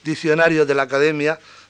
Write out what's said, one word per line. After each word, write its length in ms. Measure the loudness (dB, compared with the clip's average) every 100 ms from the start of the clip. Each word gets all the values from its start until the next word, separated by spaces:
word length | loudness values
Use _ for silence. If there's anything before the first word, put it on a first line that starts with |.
diccionario 640 | -8 -4 0 2 2 2 0
de 80 | -2
la 80 |
Academia 560 | -2 0 0 0 -4 -4 -10 -20 -20